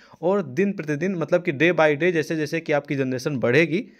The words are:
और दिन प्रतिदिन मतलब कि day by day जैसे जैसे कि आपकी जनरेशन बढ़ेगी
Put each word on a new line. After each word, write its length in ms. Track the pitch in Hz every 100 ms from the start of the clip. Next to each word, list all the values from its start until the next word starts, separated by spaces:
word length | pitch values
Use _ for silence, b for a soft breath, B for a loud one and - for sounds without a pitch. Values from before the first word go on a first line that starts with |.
| B B
और 200 | 165 202
दिन 300 | 151 127 202
प्रतिदिन 420 | 196 151 147 180
मतलब 280 | 180 147 175
कि 100 | 175
day 200 | 131 165
by 180 | 170 156 143
day 160 | 175
जैसे 240 | 165 143 160
जैसे 240 | 147 165
कि 120 | 160
आपकी 240 | 147 - 143
जनरेशन 400 | 131 127 151 139
बढ़ेगी 480 | 120 123 165 170 -